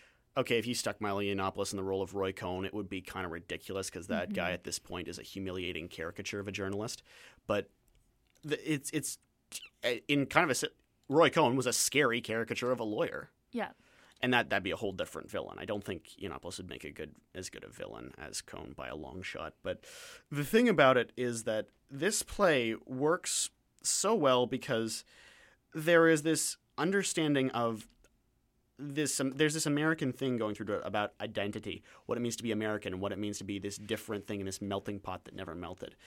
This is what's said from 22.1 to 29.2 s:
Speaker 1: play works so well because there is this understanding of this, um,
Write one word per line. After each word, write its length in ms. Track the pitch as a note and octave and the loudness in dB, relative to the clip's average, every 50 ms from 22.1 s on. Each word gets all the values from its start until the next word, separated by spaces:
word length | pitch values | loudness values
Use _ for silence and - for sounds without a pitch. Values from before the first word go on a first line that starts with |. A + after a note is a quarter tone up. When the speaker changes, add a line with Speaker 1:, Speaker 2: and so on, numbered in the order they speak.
| A3 - | 0 0
Speaker 1:
play 520 | - - - - G3+ E3+ D3 B2+ A#2 A2+ A2+ - - | -4 -4 0 4 4 6 6 4 4 2 -2 -4 -6
works 640 | - C3 B2+ C#3+ D#3 F3+ F3+ - - - - - - - _ _ _ _ _ | -8 -4 0 2 2 2 2 0 -2 -2 -2 -2 -4 -6 _ _ _ _ _
so 320 | - - - - - G#3 A#3 | -2 0 0 2 2 2 4
well 320 | F#3+ C#3+ C3 B2+ B2 B2 | 6 6 6 6 6 4
because 580 | A2 C3 B2+ - D3 A#2+ A2+ A2+ A2+ - - - _ - - - - - - - - _ _ _ _ - | 2 0 -2 -2 0 0 0 0 -2 -4 -8 -10 _ -20 -20 -20 -20 -20 -20 -20 -20 _ _ _ _ -10
there 340 | D#3+ D3+ F3 E3+ E3 E3 E3 | -2 4 6 8 10 10 10
is 140 | D#3+ D3 | 8 6
this 340 | D3 D#3+ D#3 D3 - - - - _ _ _ | 4 2 2 2 0 -2 -6 -8 _ _ _
understanding 760 | - D3+ F3+ G3 G3 F3+ - - E3+ D#3 D3 C#3+ C3+ C3 B2+ | 0 2 4 4 2 2 2 0 2 4 4 4 4 4 2
of 380 | - A#2+ A#2 A2+ A2+ G#2+ - - _ _ _ _ _ _ _ _ _ _ _ _ _ _ _ _ _ - | 2 2 0 0 0 -2 -8 -14 _ _ _ _ _ _ _ _ _ _ _ _ _ _ _ _ _ -12
this, 380 | C#3+ C#3+ C#3 D3+ D3 C3+ - | -10 -4 0 0 0 0 0
um, 140 | - | 0